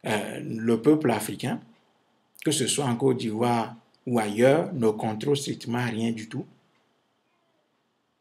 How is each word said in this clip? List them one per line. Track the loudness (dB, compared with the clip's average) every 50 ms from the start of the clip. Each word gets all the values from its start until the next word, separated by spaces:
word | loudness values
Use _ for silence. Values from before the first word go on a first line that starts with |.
| -2
euh, | -2 -2 -2 -2 -4 -8 -10
le | -8 -8 -8 -4 0 0 0 4
peuple | 6 4 4 6 4 0
africain, | 0 0 -2 -6 -8 -6 -4 -4 -4 -6 -8 -16 -20 _ _ _ _ _ _ _ _ _ _ _ _ -4 -2
que | -2 0
ce | 0 0 0
soit | 0 0 0
en | 0 0
Côte | 2 2 2 2
d'Ivoire | 2 -2 -4 -2 0 0 2 2 0 -2 -4 -8 -18 _ _ _ _ _
ou | -2 0 0
ailleurs, | 0 0 2 4 6 6 6 6 2 -2 -4
ne | 0 2 2
contrôle | 2 2 -4 -4 -4 -4 0 0 0
strictement | 0 0 -6 -8 -8 -6 -6 -4 -2 -2
rien | -4 -4 -2 -2 -2 -2
du | -4 -8 -10
tout | -8 -10 -10 -10 -16 _ _ _ _ _ _ _ _ _ _ _ _ _ _ _ _ _ _ _ _ _ _ _ _ _ _ _ _ _ _ _ _ _